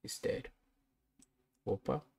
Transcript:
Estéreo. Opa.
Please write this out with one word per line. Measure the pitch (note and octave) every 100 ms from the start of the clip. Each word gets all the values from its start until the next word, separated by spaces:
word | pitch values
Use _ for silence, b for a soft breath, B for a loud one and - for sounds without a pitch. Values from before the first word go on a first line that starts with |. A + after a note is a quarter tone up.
Estéreo. | - - - G2 - - _ _ _ _ _ _ - _ _ _
Opa. | - G2+ - C3+ -